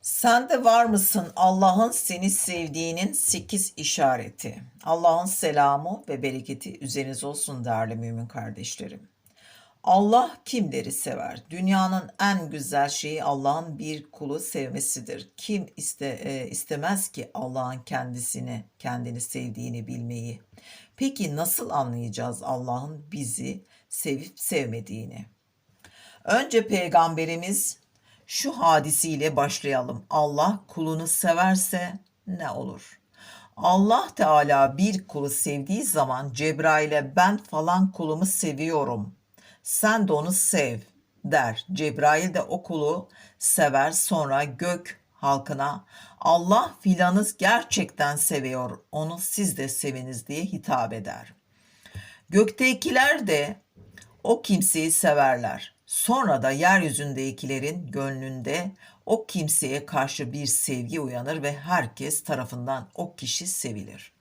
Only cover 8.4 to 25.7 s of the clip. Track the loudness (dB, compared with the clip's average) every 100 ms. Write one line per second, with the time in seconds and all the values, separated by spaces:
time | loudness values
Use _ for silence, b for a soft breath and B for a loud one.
8.4 | -10 -10 -10 -10 -12 -14 -20 _ _ b
9.4 | b b b b 4 6 8 6 4 -4
10.4 | -6 -2 -2 -4 -6 -6 -6 -6 -8 -10
11.4 | _ -2 2 4 4 0 -4 -2 0 0
12.4 | -2 -8 -2 0 0 -2 -6 -4 -2 0
13.4 | 0 0 -4 -10 -8 -8 -12 -12 -8 -6
14.4 | -6 -6 -6 -4 -4 -4 -8 -12 -12 -16
15.4 | -6 -4 -4 -8 -10 -6 -8 -6 -8 -8
16.4 | -8 -8 -6 -4 -2 -2 -4 -8 -10 -8
17.4 | -6 -4 -4 -8 -6 -6 -6 -6 -6 -6
18.4 | -8 -10 -12 _ -8 -6 -6 -8 -8 -8
19.4 | -8 -8 -8 -8 -8 -8 -8 -8 -8 -12
20.4 | _ B B B B _ -4 -2 -4 -2
21.4 | -2 -2 -2 -2 -2 -4 -6 -6 -6 -6
22.4 | -6 -6 -4 -6 -6 -14 -12 -8 -8 -6
23.4 | -8 -10 b b b -8 -4 -6 -8 -10
24.4 | -4 -2 -2 -6 -8 -12 -12 -14 -18 _
25.4 | _ _ _